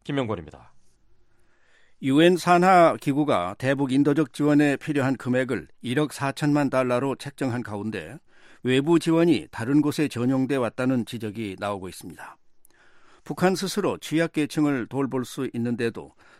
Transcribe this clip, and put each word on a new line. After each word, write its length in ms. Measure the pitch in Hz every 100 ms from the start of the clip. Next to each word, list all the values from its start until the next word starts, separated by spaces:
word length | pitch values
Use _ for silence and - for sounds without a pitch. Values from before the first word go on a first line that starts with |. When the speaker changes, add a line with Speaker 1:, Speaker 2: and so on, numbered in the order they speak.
Speaker 1:
김영권입니다. 680 | - 143 120 98 76 - - - - _ _ - _ _ _ _ _ _ _ -
Speaker 2:
유엔 360 | 135 139 170 180
산하 600 | 170 175 185 185 165 117
기구가 600 | - 139 147 110 87 104
대북 340 | 131 135 139
인도적 400 | 131 143 143 147
지원에 440 | - 147 147 147 135
필요한 400 | - 143 131 127
금액을 520 | 123 123 127 113 - -
일억 300 | 117 123 151
사천만 580 | - 139 131 151 147 139
달러로 460 | 131 127 123 135 123
책정한 460 | - - 135 120
가운데, 540 | 110 104 104 104 78 139 _ - - -
외부 360 | 123 127 143 170
지원이 500 | 170 165 170 139 -
다른 320 | - 117 147
곳에 260 | 147 143 147
전용돼 480 | - 123 135 131 139
왔다는 500 | 113 - 127 131 107
지적이 500 | 120 107 104 107 92
나오고 300 | 101 101 92
있습니다. 480 | 82 - - - - _ - - _ _ - - -
북한 300 | - 151 180
스스로 440 | 185 190 - 180 95
취약계층을 880 | - 156 165 - 143 - 147 135 107
돌볼 400 | 127 135 131 120
수 240 | - 131
있는데도 600 | 120 120 117 117 101 71 _ _ _